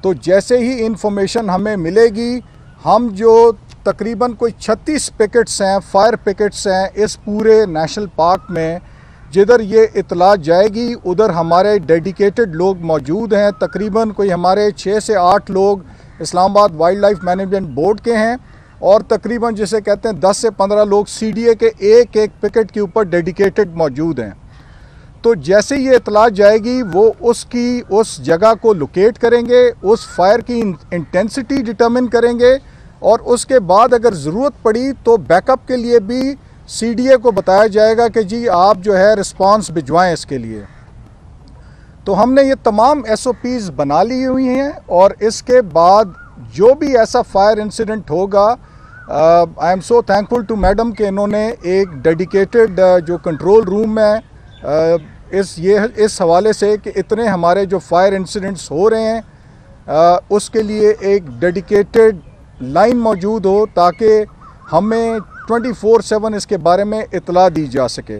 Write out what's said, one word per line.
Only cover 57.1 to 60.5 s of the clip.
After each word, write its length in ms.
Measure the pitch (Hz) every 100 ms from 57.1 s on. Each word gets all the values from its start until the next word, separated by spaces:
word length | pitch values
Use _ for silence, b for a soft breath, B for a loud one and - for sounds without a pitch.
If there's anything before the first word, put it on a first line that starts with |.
| 208 233
हमारे 380 | 185 170 180 196
जो 140 | 185
फायर 340 | - 170 190
इंसिडेंट्स 580 | 196 185 214 190 180 -
हो 160 | 143 208
रहे 140 | 220
हैं, 220 | 220 226 214 b b b b b -
अ, 320 | 147 170 175 -
उसके 300 | 208 -